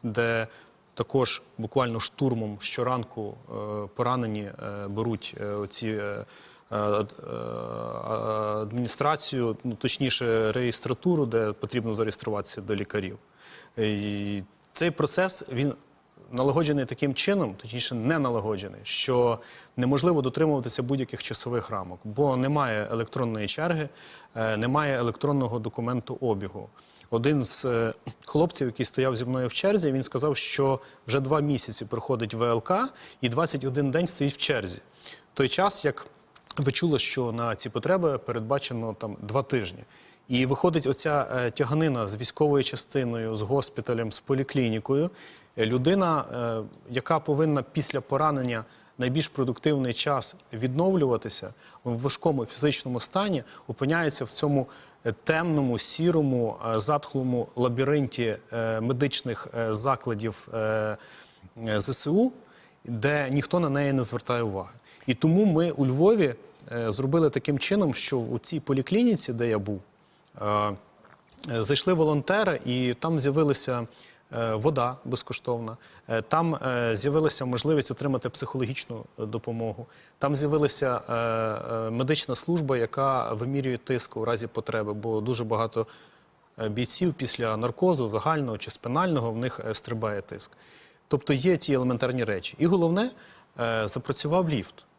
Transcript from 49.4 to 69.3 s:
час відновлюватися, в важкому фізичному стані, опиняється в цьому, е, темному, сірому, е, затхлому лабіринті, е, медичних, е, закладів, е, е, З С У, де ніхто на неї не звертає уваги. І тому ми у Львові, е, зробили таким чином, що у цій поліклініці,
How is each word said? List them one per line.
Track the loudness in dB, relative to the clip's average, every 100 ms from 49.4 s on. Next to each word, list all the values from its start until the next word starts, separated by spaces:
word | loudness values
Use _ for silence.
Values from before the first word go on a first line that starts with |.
| -2 0 2 2 0
час | 0 0 2 0 -4 -12
відновлюватися, | -4 -2 2 2 4 4 2 0 -4 -4 -16 -20 -10
в | -6 -2
важкому | -2 0 0 0
фізичному | -2 0 2 2 -2 -2
стані, | -2 0 0 -2 -4 -18 -12
опиняється | -4 0 2 2 0
в | -2
цьому, | 0 2 2 0 -10 -20 _
е, | -6 -4
темному, | 0 0 2 2 2 2
сірому, | 2 4 4 4 2 2 0 -2 0
е, | 0
затхлому | 2 0 0 -2 0 0 -2 0
лабіринті, | 0 2 2 2 0 0 -2 -2 -6
е, | -4 -2 0
медичних, | 0 0 2 0 -2 -8 -8 -4
е, | 0
закладів, | 2 2 0 -2 -4 -4 -6 -8
е, | -4 -2 0 -2 -6 -12 -20 -20 -20 -20 -12 -2
е, | 0
З | 2
С | 2 2
У, | 4 2 0 -20 -20 -20 _
де | -8 -2 0 0 0
ніхто | 0 0 0
на | 2
неї | 0 2
не | 2
звертає | 0 -4 -2 -2
уваги. | 0 -4 -8 -14 -20 -12 -4
І |
тому | 2 4 6
ми | 6 4 2
у | 2 2
Львові, | 6 6 6 2 0 -14 -20 -8
е, | -4 0
зробили | 0 2 4 4
таким | 2 0 0
чином, | 2 2 2
що | 2 2 0
у | -2 -2
цій | -2 -2
поліклініці, | 0 0 2 4 4 4 0